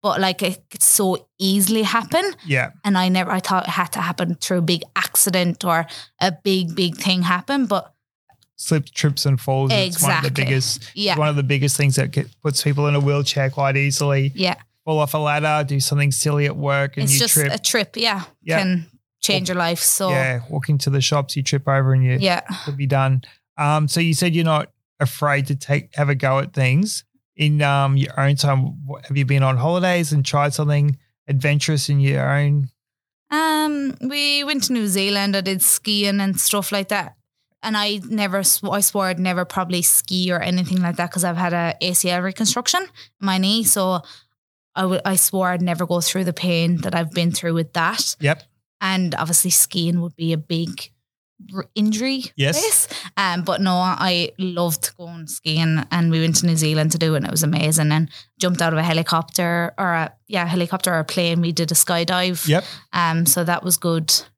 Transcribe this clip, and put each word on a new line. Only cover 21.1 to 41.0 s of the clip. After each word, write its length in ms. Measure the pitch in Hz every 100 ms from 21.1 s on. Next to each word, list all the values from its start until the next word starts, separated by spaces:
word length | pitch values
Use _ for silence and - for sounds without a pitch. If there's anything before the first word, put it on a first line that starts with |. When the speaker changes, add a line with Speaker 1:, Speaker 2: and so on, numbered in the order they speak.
| 147 135 147
Speaker 2:
you 60 |
trip 220 | 131 143
over 280 | 139 135 131
and 100 | 131
you 140 | 127 127
Speaker 1:
Yeah. 220 | 196 175 - 185
Speaker 2:
could 100 | -
be 120 | 139 139
done. 340 | 139 135 131 - _ _ -
Um, 300 | 147 151 147
so 140 | 170
you 120 | 170
said 200 | 151 180
you're 80 | 165
not 260 | 165 151 - _ _ _
afraid 480 | 135 - 147 143 139
to 80 |
take, 400 | 143 - 143 -
have 140 | - 143
a 60 |
go 240 | 135 135 135
at 120 | 139
things 520 | - 127 139 208 - _ _ _ -
in, 240 | 151 147
um, 340 | 143 139 139 135
your 220 | 135 -
own 160 | 139
time. 480 | 139 143 131 127 -
What, 200 | 135 143
have 100 | -
you 100 | 139
been 180 | 131 139
on 140 | 135 127
holidays 540 | 147 180 180 180 156
and 140 | 147
tried 280 | 135 147 143
something 420 | 139 147 147 147 139 _ _ -
adventurous 600 | 139 143 143 - 151 -
in 120 | 143
your 280 | 139 139 135
own? 400 | 139 143 147 135 _ _ _ _ _ _
Speaker 1:
Um, 640 | 302 320 311 311 294 277 -
we 420 | 254 285 285 285
went 200 | 285 285
to 80 | -
New 140 | 240 208
Zealand. 480 | 190 196 202 196
I 60 | 196
did 200 | 190 190
skiing 580 | - - 214 208 202 202
and 200 | 196 185
stuff 320 | - 208 185
like 180 | 202 190
that. 260 | 208 - - _ _ _ _
And 140 | 220 214
I 240 | 208 208 233
never, 340 | 220 202 196
sw-, 220 | 190 - 202
I 100 | 202
swore 260 | 202 202 185
I'd 120 | 175
never 260 | 185 180
probably 360 | 180 - 175 175
ski 500 | 170 - - 185 180
or 80 | 175
anything 420 | 113 180 170 185
like 160 | 175
that 140 | 175